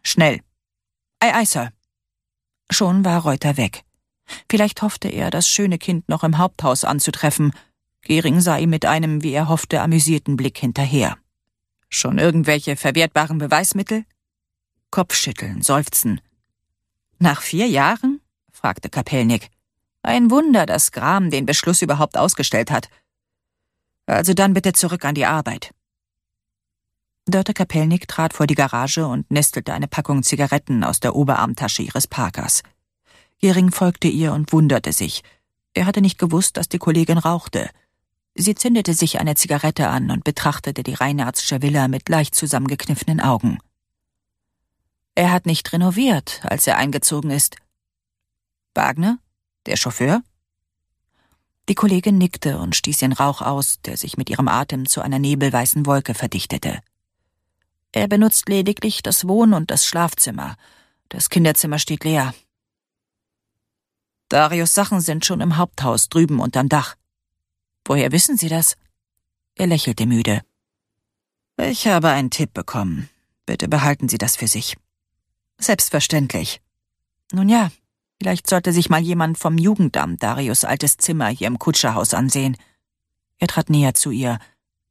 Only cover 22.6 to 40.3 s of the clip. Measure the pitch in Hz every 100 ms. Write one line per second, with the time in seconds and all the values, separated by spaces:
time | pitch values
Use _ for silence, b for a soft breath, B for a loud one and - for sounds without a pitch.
22.6 | - 135 - b b _ _ _ _ _
23.6 | _ _ _ _ - - 170 185 196 190
24.6 | 190 180 170 175 139 147 123 156 117 -
25.6 | - _ _ _ _ _ _ _ _ _
26.6 | _ _ _ _ _ _ - 190 190 -
27.6 | 180 160 156 175 - - 160 - 151 147
28.6 | 135 120 135 - 151 127 - 147 147 -
29.6 | - - 143 - 143 139 123 143 139 139
30.6 | - 123 - - 123 - 139 - - -
31.6 | 104 - - 123 - - 123 - - -
32.6 | - _ _ _ b b b b 196 185
33.6 | 185 - 180 175 170 147 156 151 147 160
34.6 | 151 123 - 78 82 - b b b _
35.6 | _ - 180 208 196 - 165 165 196 -
36.6 | 175 175 - 160 165 170 160 170 - -
37.6 | - - _ _ _ _ _ - 185 202
38.6 | 247 233 185 165 165 - 156 147 - 147
39.6 | 156 - 113 131 131 - -